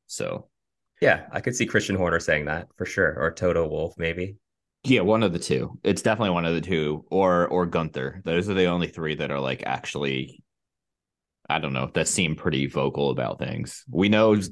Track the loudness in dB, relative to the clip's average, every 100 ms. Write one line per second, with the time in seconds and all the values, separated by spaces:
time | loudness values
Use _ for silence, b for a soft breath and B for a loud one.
0 | -14 -8 -6 -8 -12 _ _ _ _ 2
1 | 4 4 0 -6 -4 -2 0 0 0 0
2 | 2 0 0 0 0 -6 -6 -10 -6 0
3 | 0 2 -2 0 0 2 0 -2 -4 -4
4 | -4 -4 -8 -10 _ _ _ _ 2 4
5 | 4 4 2 0 -2 -2 -2 -2 0 2
6 | 2 2 2 0 0 -2 0 0 0 -4
7 | -2 2 4 4 2 0 0 -2 -4 -6
8 | -8 -8 -2 -2 0 2 2 2 -2 -4
9 | -6 -4 -4 -4 -4 -4 -4 -6 -6 -6
10 | -4 -4 -6 -14 _ _ _ _ _ _
11 | _ _ _ _ -4 -2 -2 -2 -2 -2
12 | 0 0 0 0 0 0 0 0 -2 0
13 | -2 0 -4 -4 -6 -6 -8 -12 -6 2
14 | 4 6 6 4 0